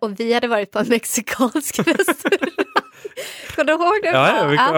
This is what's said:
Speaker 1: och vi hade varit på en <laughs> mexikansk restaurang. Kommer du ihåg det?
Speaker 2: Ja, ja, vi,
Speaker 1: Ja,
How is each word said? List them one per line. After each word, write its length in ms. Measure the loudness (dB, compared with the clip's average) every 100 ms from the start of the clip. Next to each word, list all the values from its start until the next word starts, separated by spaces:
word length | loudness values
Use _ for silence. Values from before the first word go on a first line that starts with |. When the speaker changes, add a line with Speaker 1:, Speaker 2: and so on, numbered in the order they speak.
Speaker 1:
och 180 | -6 -4
vi 140 | -2
hade 140 | 0 0
varit 240 | -2 -2
på 80 | -4
en 60 | 0
<laughs> 40 |
mexikansk 920 | 0 0 -6 -6 -2 0 0 -4 -2
restaurang. 680 | 0 2 0 -2 -2 -2 -2 -4 -4 -4 -6 -10 -16 -14 -14 -14 -8 -2
Kommer 100 | 0
du 80 |
ihåg 260 | 2 2 2
det? 60 | 2
Speaker 2:
Ja, 280 | 4 4 4
ja, 100 | 2
vi, 80 | 2
Speaker 1:
Ja, 140 | 4